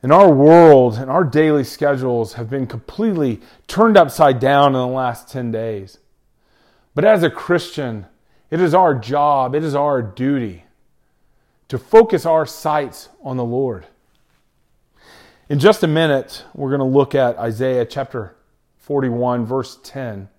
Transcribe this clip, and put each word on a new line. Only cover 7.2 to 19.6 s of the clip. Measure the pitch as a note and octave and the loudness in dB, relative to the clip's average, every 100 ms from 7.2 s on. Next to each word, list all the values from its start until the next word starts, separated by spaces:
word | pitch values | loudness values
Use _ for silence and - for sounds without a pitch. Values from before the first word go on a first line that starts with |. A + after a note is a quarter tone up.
a | E3 | 0
Christian, | - - F3 - - C3 A2 F#2+ _ _ _ _ | -4 -4 -4 -4 -10 -10 -10 -14 _ _ _ _
it | D#3 | -2
is | F3+ | 0
our | F3 F3+ C3+ | 2 2 0
job, | A2 C#3+ D3 C#3 B2+ | -4 -2 0 0 -2
it | C#3+ D#3+ | -4 -4
is | C#3 | -4
our | D3 C3+ | -2 -4
duty | G#2+ F#2+ C3 C#3 A2+ E2+ _ _ _ _ _ _ _ _ _ _ _ | -6 -6 -4 -4 -6 -12 _ _ _ _ _ _ _ _ _ _ _
to | B2+ | -12
focus | _ A3+ A3+ F3 E3 | _ 4 4 0 0
our | D#3+ D#3 | -2 -2
sights | - D#3 D3+ C3+ - - _ | -8 -4 -4 -6 -14 -20 _
on | B3+ B2+ | -12 -8
the | |
Lord. | A#2+ B2 C3+ G2 - _ _ _ _ _ _ _ _ _ _ _ _ - _ _ _ | -6 -6 -6 -8 -18 _ _ _ _ _ _ _ _ _ _ _ _ -20 _ _ _
In | D3 | 2
just | F3 G#3 | 2 2
a | D#3+ | 0
minute, | D#3 D#3+ C#3 - - - - | 0 0 -2 -4 -18 -20 -12
we're | C3+ | -6
gonna | C#3 C3 | -4 0
look | C3+ C#3 | 0 0
at | C#3 B2 A#2 | 0 -2 -4
Isaiah | A#2 G#2+ C3 B2+ A2+ | -8 -6 -4 -4 -4
chapter | C#3+ C3+ B2+ G#2 _ _ _ _ _ | -8 -10 -12 -14 _ _ _ _ _
forty-one, | - C#3+ C3 A#2 B2 B2 A2+ | -6 -4 -4 -4 -4 -4 -4
verse | C3 | -6